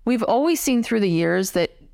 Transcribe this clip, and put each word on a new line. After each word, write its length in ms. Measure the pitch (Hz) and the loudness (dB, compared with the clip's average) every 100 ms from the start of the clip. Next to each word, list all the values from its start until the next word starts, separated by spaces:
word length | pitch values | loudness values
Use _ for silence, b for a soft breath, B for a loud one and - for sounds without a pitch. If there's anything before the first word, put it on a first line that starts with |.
| - | -2
we've 180 | 247 | -2
always 380 | 233 233 311 330 | 0 2 2 0
seen 220 | - 240 | 0 0
through 180 | 226 226 | 0 0
the 80 | 196 | 0
years 420 | 165 165 180 190 | 2 0 0 -2
that 200 | 175 170 - - | -2 -4 -6 -20